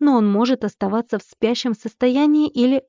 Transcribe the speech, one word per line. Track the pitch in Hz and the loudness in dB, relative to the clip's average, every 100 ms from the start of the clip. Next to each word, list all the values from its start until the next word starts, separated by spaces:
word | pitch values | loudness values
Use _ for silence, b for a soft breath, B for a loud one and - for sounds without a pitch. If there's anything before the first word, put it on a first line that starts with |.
но | 294 247 | 0 2
он | 208 | 2
может | 202 240 254 | 0 0 -2
оставаться | - - 196 220 233 208 | -4 -6 -4 -4 -4 -8
в | |
спящем | - _ 226 240 247 | -10 _ -4 -2 -4
состоянии | 214 226 - 254 262 302 302 302 | -6 -10 -4 -2 2 2 2 0
или | 247 247 269 | 0 0 0